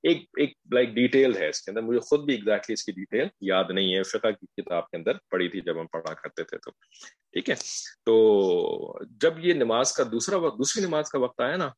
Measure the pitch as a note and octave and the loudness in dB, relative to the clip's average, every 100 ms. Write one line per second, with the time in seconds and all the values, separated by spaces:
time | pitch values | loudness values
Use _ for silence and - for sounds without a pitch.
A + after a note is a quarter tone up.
0 | D#3+ D#3+ - - C#3+ - - B2 B2 A2 | 2 0 -2 -2 -2 -2 0 2 2 2
1 | B2 C3+ C3 G2+ D2+ - - G#2+ A2+ A#2+ | 4 6 4 2 -2 -4 -6 -6 -2 -2
2 | - D3 C#3+ A#2+ G#2 G#2 - G#2+ - F#2 | 2 0 2 -2 0 0 -2 -6 -6 -10
3 | G2 A2 F3 _ F#2+ F#2 F#2 F#2+ F#2+ F#2 | -4 -4 -4 _ 0 0 0 0 0 0
4 | F#2+ A2 A2 G#2 - - - E2+ - E2+ | -2 -2 -2 -2 -10 -12 -4 -4 -4 -6
5 | E2 G2 _ F#2 F2 F#2 E2+ E2 E2 E2 | -4 -4 _ -2 -2 -4 -6 -6 -6 -8
6 | E2 D#2 D#2+ - E2 - - _ _ - | -8 -10 -12 -10 -10 -10 -14 _ _ -20
7 | - _ _ - - - - - - - | -20 _ _ -6 -4 -4 -4 -12 -12 -4
8 | - A2+ A2 G2+ F#2+ F2 - - - - | 4 6 8 6 4 2 0 -4 -8 -14
9 | - A#2 D#3+ E3 F3 D#3 A#2 A2+ C3+ - | -16 0 0 2 0 2 2 2 2 0
10 | B2 A#2 - F#3+ E3 A2 C#3 A3 F#3 D3+ | -2 -2 -2 0 0 -2 -4 -2 -2 -2
11 | D3+ C#3+ B2 - B2+ F3+ D3 | -2 -2 -2 0 -2 -2 -4